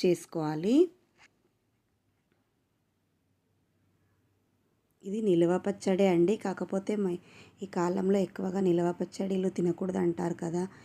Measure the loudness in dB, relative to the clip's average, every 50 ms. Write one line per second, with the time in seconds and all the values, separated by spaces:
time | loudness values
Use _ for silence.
0 | 0 2 2 0 -4 -8 -8 -6 -4 -4 -4 -4 0 2 4 4 4 2 0 _
1 | _ _ _ _ -20 _ _ _ _ _ _ _ _ _ _ _ _ _ _ _
2 | _ _ _ _ _ _ _ _ _ _ _ _ _ _ _ _ _ _ _ _
3 | _ _ _ _ _ _ _ _ _ _ _ _ _ _ _ _ _ _ _ _
4 | _ _ _ _ _ _ _ _ _ _ _ _ _ _ _ _ _ _ _ _
5 | -10 -6 -4 0 2 4 4 6 4 4 2 0 0 -4 -6 -2 -2 0 2 4
6 | 4 4 6 4 4 4 2 0 -2 -6 -6 -6 -6 -4 -4 -4 -4 -4 -2 -2
7 | -2 -2 -2 -4 -8 -16 -20 -20 -20 -20 _ _ -16 -8 -4 -2 -2 0 0 0
8 | 0 2 2 2 0 -2 -4 -6 -6 -4 -2 0 2 2 2 2 2 0 -2 -4
9 | -6 -8 -6 -8 -6 -4 -2 -2 -2 -2 -2 -2 -2 -2 -2 -2 -4 -4 -2 0
10 | 0 0 0 -2 -4 -4 -4 -6 -6 -6 -4 -4 -6 -6 -10 -16 -20